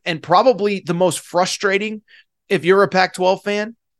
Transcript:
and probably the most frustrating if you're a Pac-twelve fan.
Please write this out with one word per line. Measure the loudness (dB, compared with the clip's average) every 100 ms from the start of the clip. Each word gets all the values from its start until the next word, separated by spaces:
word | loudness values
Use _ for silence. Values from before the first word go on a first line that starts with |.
| -6
and | -8
probably | 0 2 4 2 0 -4 -4
the |
most | 0 0 -2
frustrating | -4 -2 -2 -2 -2 -2 -4 -10 -16 _ _ _ -4
if | -2 2
you're | 4
a | 4
Pac-twelve | 2 0 0 -2 0
fan. | -2 -4 -6 -10 _